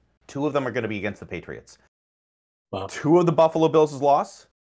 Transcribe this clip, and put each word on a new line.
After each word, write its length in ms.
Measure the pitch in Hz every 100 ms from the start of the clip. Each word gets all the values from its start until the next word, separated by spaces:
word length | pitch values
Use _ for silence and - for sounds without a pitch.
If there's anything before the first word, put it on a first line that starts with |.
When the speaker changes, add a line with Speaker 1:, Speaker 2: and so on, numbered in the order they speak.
| _ _ -
Speaker 1:
Two 200 | 135 147
of 60 |
them 140 | 139 127
are 60 |
gonna 160 | 117 110
be 100 | 107
against 220 | 101 101
the 60 | -
Patriots. 520 | 87 - 58 - - _ _ _ _ _ _ _ _ _
Speaker 2:
Wow. 140 | 95 95
Speaker 1:
Two 300 | - 147 175
of 60 | 175
the 60 |
Buffalo 360 | 165 160 165 160
Bills' 320 | 156 151 139
loss, 460 | 143 143 208 - - _